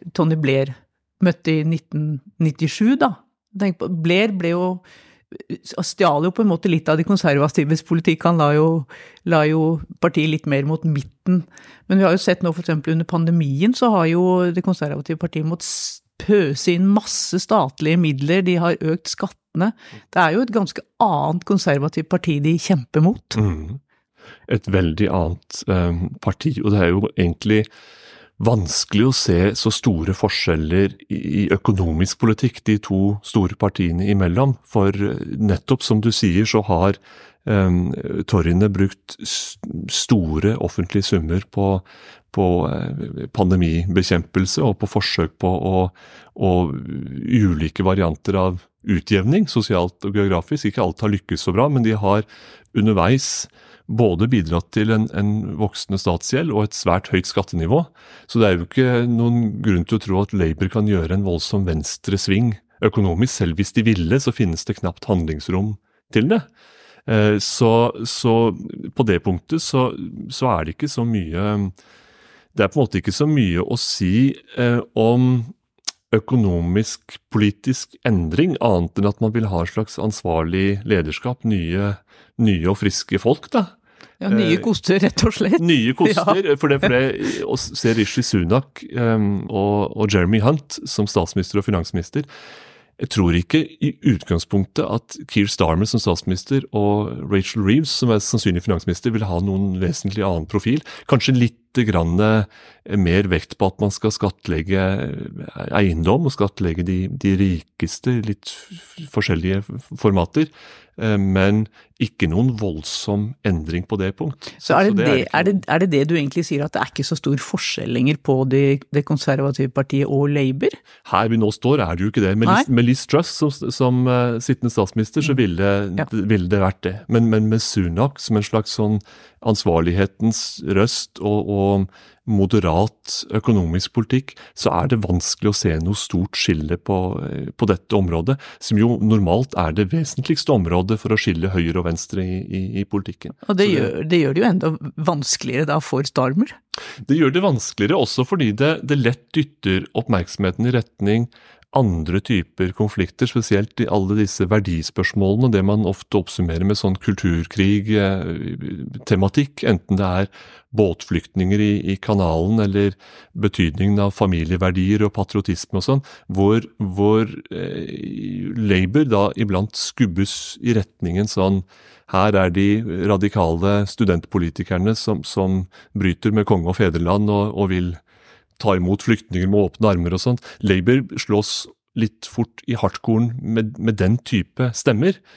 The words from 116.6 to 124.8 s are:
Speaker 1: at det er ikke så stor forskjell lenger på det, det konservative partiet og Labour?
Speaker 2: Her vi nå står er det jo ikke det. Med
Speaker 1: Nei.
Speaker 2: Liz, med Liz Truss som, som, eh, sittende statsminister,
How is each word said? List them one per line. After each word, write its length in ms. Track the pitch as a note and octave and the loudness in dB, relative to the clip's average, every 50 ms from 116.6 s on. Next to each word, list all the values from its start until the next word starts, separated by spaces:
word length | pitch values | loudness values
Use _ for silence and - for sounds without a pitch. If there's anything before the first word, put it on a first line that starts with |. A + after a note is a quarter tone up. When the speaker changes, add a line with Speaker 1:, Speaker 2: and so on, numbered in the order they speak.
| C#3+ | -4
Speaker 1:
at 120 | D#3 - | -4 -4
det 60 | - B2+ | -6 -6
er 80 | - - | -6 -6
ikke 140 | - C#3 - | -6 -6 -4
så 80 | E3 C#3+ | -4 -4
stor 240 | - C#3+ C#3 - - | -2 -2 -2 -2 -4
forskjell 480 | - - - - - - - - - | -6 -8 -6 -6 -6 -8 -8 -6 -4
lenger 320 | A#2+ A#2+ B2 C3+ D3+ - - | -2 -2 0 0 -2 -2 -2
på 160 | - C3+ C3 C3 C3+ C3 | -2 0 0 0 0 2
det, 100 | C3+ C#3 C#3 C#3 C#3 - - - | 2 2 2 0 0 -4 -4 -4
det 80 | C#3+ C#3+ - | -4 -2 -2
konservative 640 | D#3 C#3 - - C#3 C#3 C#3 C#3 C3+ - C#3 C3 - | -2 -4 0 -2 -2 0 0 -2 -2 -2 -4 -4 -2
partiet 320 | - C3+ - - C#3 C#3+ | -4 -4 -2 0 -2 0
og 240 | - C#3+ C#3 C#3+ C#3+ | 0 0 0 0 0
Labour? 480 | D3 D3 C#3 C3 C3 C#3 - - - - _ _ - - _ - | 0 0 0 0 -2 0 -2 -2 -4 -4 _ _ -20 -20 _ -2
Speaker 2:
Her 240 | - F2+ A2 A2+ A#2 | 0 0 2 2 2
vi 80 | A2+ A2 | 2 2
nå 80 | G#2+ G#2+ - | 2 0 0
står 240 | - A#2+ C#3+ C#3+ G#2+ | 0 2 2 2 2
er 160 | E2 E2 E2+ | 0 -2 -2
det 80 | F#2+ | -2
jo 80 | G#2+ - | -2 0
ikke 80 | B2 G2+ | 2 2
det. 140 | F#2+ F#2+ G#2+ | 2 2 2
Med 140 | A2+ A#2 F#3 | 4 4 4
Speaker 1:
Nei. 80 | G#3+ C#4 | 2 2
Speaker 2:
Liz, 80 | - | 2
med 160 | C3 A#2+ A#2+ | 2 2 4
Liz 180 | A#2 C3 - - - | 4 2 0 0 0
Truss 240 | - D3 E3+ - - | 0 0 0 0 -2
som, 160 | - D#3+ D3+ | -2 -2 -2
som, 560 | C#3 - - A#2+ B2 - C3+ B2+ B2+ B2+ B2+ | -2 -4 -6 -6 -2 0 0 2 2 2 2
eh, 320 | B2+ B2 B2 B2 B2 A#2+ A2+ | 2 2 2 2 0 -2 -2
sittende 320 | A#2+ - C3 - - A#2+ | -2 -2 -2 0 0 -2
statsminister, 560 | - - | 0 0